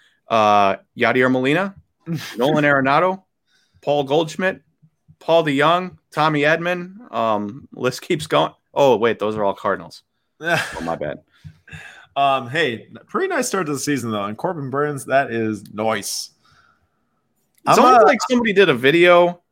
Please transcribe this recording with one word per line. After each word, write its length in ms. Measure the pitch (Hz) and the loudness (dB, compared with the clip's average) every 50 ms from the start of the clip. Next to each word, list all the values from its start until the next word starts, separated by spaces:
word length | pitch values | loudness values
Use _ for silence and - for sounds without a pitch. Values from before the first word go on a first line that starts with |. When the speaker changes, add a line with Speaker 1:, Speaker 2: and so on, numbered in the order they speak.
| _ _ _ _ _ _ | _ _ _ _ _ _
Speaker 1:
uh, 480 | 117 113 107 107 104 104 101 98 98 - - _ _ - | 0 2 4 4 4 4 4 2 0 -2 -8 _ _ -2
Yadier 320 | 117 113 117 127 127 127 | 0 0 2 2 2 2
Molina, 460 | 131 127 127 135 147 170 196 196 196 - _ _ | 2 0 0 0 0 -2 -2 -4 -8 -14 _ _
Speaker 2:
<laughs> 160 | _ _ _ - 170 143 - - - | _ _ _ -8 -8 -8 -8 -12 -6
Speaker 1:
Nolan 280 | 104 117 139 156 151 151 | -4 -2 0 0 2 2
Arenado, 580 | 147 143 139 131 135 139 151 175 185 190 196 - _ _ _ _ _ _ _ _ _ _ _ | 2 2 2 2 2 2 2 2 0 -2 -4 -10 _ _ _ _ _ _ _ _ _ _ _
Paul 220 | _ 156 147 147 143 | _ -2 -2 -2 0
Goldschmidt, 560 | 127 135 160 165 156 - - 190 185 - - _ _ _ _ _ _ _ _ _ _ - _ | 0 0 -2 -2 -2 -6 -4 -4 -4 -4 -6 _ _ _ _ _ _ _ _ _ _ -20 _
Paul 240 | - - 165 165 165 | -4 2 2 2 2
DeYoung, 540 | 156 139 135 143 156 170 180 185 180 - _ _ _ | 2 0 0 2 2 0 0 -2 -8 -14 _ _ _
Tommy 300 | - 156 151 156 156 147 | -4 -2 -2 0 0 0
Edman. 680 | 143 147 160 165 165 175 180 180 175 180 190 208 247 - - | 0 0 0 0 -2 -4 -6 -6 -8 -12 -16 -20 -20 -10 -6
Um, 540 | 117 113 113 110 101 104 101 104 - - - - | -4 -2 0 0 -2 -4 -6 -10 -14 -18 -20 -14
list 300 | - - 127 123 - - | -4 -4 -4 -4 -4 -6
keeps 240 | - 180 151 156 | -6 -4 -4 -4
going. 260 | - - 143 160 - - _ _ _ _ | 0 0 0 0 0 -4 _ _ _ _
Oh, 220 | - 143 139 123 | 2 4 4 4
wait, 240 | 101 110 117 107 - | 4 2 0 0 0
those 160 | - 107 107 | -4 -4 -4
are 80 | 107 104 | -2 -2
all 100 | 98 95 | -4 -4
Cardinals. 480 | - - 107 95 87 85 82 - - _ _ _ _ | -2 -2 -4 -4 -4 -6 -14 -20 -20 _ _ _ _
Speaker 2:
<laughs> 220 | _ _ _ _ 151 | _ _ _ _ -4
Speaker 1:
Oh, 380 | 165 170 151 - - - 85 82 | -4 -2 -2 -4 -6 -10 -10 -8
my 140 | 85 82 | -8 -6
bad. 240 | 80 76 73 71 - - _ _ _ _ - - _ _ - - - - - - - - _ _ | -6 -6 -8 -8 -10 -14 _ _ _ _ -20 -20 _ _ -20 -20 -20 -20 -20 -20 -20 -20 _ _
Speaker 2:
Um, 340 | 139 139 139 135 131 123 120 | -2 0 0 0 0 -4 -6
hey, 380 | 127 165 165 135 117 107 - - - - - | -4 -2 -2 -2 -4 -6 -12 -18 -20 -20 -20
pretty 220 | _ _ - 370 - | _ _ -6 -4 -4
nice 180 | 370 294 254 | -4 -4 -4
start 200 | - - 196 180 | -4 -4 -4 -4
to 60 | 147 147 | -4 -6
the 60 | 131 | -6
season, 320 | - 147 147 131 110 117 | -4 -4 -4 -4 -4 -4
though. 140 | 110 104 101 | -4 -4 -4
And 120 | 101 107 | -6 -8
Corbin 320 | - - 175 185 165 139 131 | -6 -6 -6 -6 -6 -8 -6
Burns, 360 | 127 139 147 151 147 135 127 | -4 -4 -4 -4 -6 -8 -6
that 240 | - 127 135 139 123 | -2 -2 -2 -2 -2
is 320 | 113 117 113 110 107 101 104 - - | -4 -4 -4 -4 -4 -6 -10 -14 -10
nice. 580 | 101 107 110 110 104 95 - - - - - _ _ _ _ _ _ _ _ _ _ _ _ _ _ _ _ _ _ _ _ _ _ _ _ _ _ _ - | -6 -4 -2 -2 -4 -6 -8 -10 -10 -12 -14 _ _ _ _ _ _ _ _ _ _ _ _ _ _ _ _ _ _ _ _ _ _ _ _ _ _ _ 2
Speaker 1:
It's 100 | 151 202 | 4 6
Speaker 2:
I'm 60 | 233 | 6
Speaker 1:
almost 180 | 247 254 240 214 | 6 8 8 6
Speaker 2:
a 40 | |
Speaker 1:
like 120 | - 285 220 - - | 6 4 2 -2 -2
somebody 240 | 254 247 233 220 196 | -2 0 0 0 4
did 160 | 185 202 170 | 4 4 4
a 60 | 143 | 4
video. 680 | 117 113 135 147 170 175 180 175 175 175 175 175 - _ _ | 2 2 2 4 6 6 6 8 6 6 4 0 -6 _ _